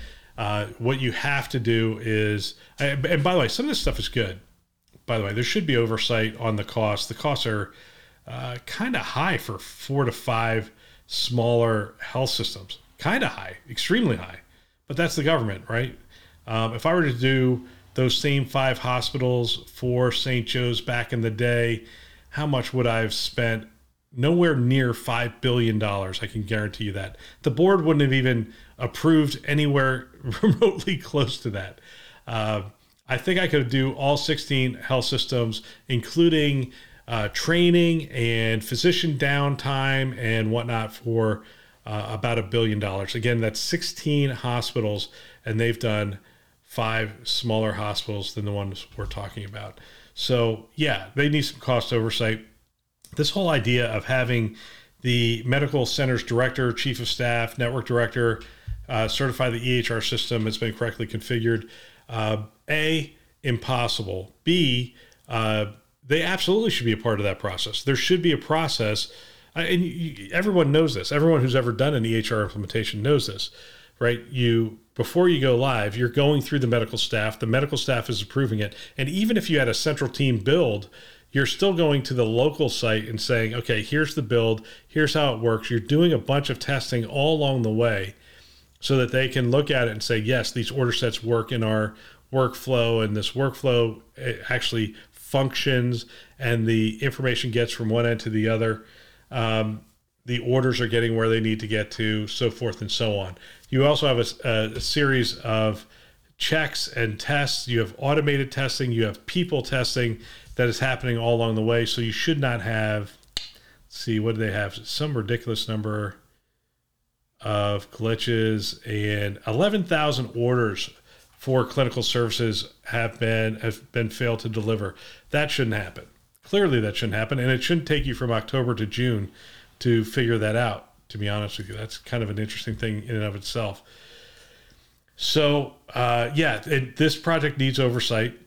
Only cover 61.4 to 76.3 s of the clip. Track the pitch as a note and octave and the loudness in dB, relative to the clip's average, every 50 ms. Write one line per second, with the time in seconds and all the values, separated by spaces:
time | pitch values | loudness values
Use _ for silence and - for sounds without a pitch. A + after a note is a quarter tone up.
61.4 | A2 A#2 A#2 A2 A2 - - - - - - - _ - A#2 A2+ G#2+ G#2+ A2 G#2 | 2 2 0 0 -2 -8 -18 -20 -20 -20 -20 -20 _ -8 -4 -2 0 0 0 -2
62.4 | G#2 - _ _ - - D3 D#3 D#3 D#3 D#3+ D#3+ C#3+ D3 - _ _ _ _ _ | -4 -8 _ _ -4 -2 0 0 2 0 0 0 -2 -6 -12 _ _ _ _ _
63.4 | - C3+ A#2+ A2+ - - C3 B2 A#2+ A2 - - A2 F#2+ F#2+ F#2 F#2+ - _ _ | -2 -2 -2 -2 -2 -2 0 0 0 0 -2 -4 -4 -6 -6 -8 -8 -12 _ _
64.4 | - D#3+ F3 F3+ E3 C3+ B2 A#2+ B2 B2 - - - - _ _ _ - B2 A2+ | 0 0 2 4 4 2 2 0 -2 -4 -10 -18 -20 -20 _ _ _ -6 -2 -2
65.4 | A2+ A2 G#2+ G#2+ G#2+ G#2 G#2+ - _ _ _ _ - B2+ C#3+ E3 E3 F3 F#3+ F#3 | 0 0 0 0 -2 -4 -6 -16 _ _ _ _ -4 -2 0 0 0 0 -2 -2
66.4 | - - F#3 A3 A3+ G#3+ - - A#2+ A#2 A2 G#2+ - A#2+ G#2+ G2 G#2 G2+ F#2 - | 0 2 2 2 2 0 -2 0 0 0 0 0 0 0 0 0 0 -2 -2 -2
67.4 | - G2+ F#2 - - A2 G#2 - - C3+ C3+ B2 - - F#3 F3+ E3 F3 D3+ - | -6 -6 -6 -4 -6 -6 -6 -4 -2 0 0 2 2 2 2 4 4 2 2 2
68.4 | - - D#3+ D#3 E3 D3 - - A#2 G#2+ G#2+ G2+ - - - - - - - - | 0 0 0 0 0 0 0 0 0 0 0 -2 -4 -8 -10 -20 -20 -20 -20 -20
69.4 | - _ - D#3+ E3+ - F#3 F3 F#3 E3 B2+ F3 E3 D#3+ C#3 G2 G2 G2 - E3+ | -20 _ -6 -4 -2 0 2 2 0 0 -2 -6 -6 -8 -8 -10 -10 -4 -2 0
70.4 | F#3+ G#3+ F#3+ F3+ D#3 C#3 C#3+ D#3 E3 D3+ B2 G2 F2 - C#3 D3 D3+ E3 E3 D3 | 2 2 4 4 4 6 6 6 4 4 2 -2 -2 0 2 4 6 6 6 6
71.4 | B2+ C3 B2 C3+ A#2+ A#2+ A2+ G#2 C3 D3 D3+ B2+ A2 A2+ A2+ A2+ A2 - A#2+ G#2+ | 4 4 4 2 2 2 2 2 2 2 2 2 2 2 2 2 0 0 0 0
72.4 | G#2 G2+ - G#2+ G2+ - - A2+ G#2+ - - G#2+ G#2 C3+ D3 C#3 - - G2 G2+ | 0 -2 -2 -6 -6 -4 -2 -2 -2 -2 -4 -2 2 2 2 2 2 0 -6 -6
73.4 | - - - - - - - - - - _ - B2 A#2+ A#2+ A#2+ A#2+ - C3+ B2+ | -8 -8 -10 -14 -20 -20 -20 -20 -20 -16 _ 0 0 0 0 0 -4 -6 -2 2
74.4 | A#2+ A#2 A#2 A#2 A2+ A2 A2 - _ _ _ - A#2 - - E3+ F3+ F3+ E3+ C#3+ | 4 4 4 4 2 0 -4 -10 _ _ _ -4 -4 0 4 4 6 6 6 4
75.4 | C3 C3+ B2 A#2+ C3 C#3 B2+ A2+ G2+ G#2 G2+ A#2 B2 A#2 - C#3+ C#3 C#3+ | 4 4 4 4 4 2 2 0 0 -2 0 0 0 2 2 4 4 4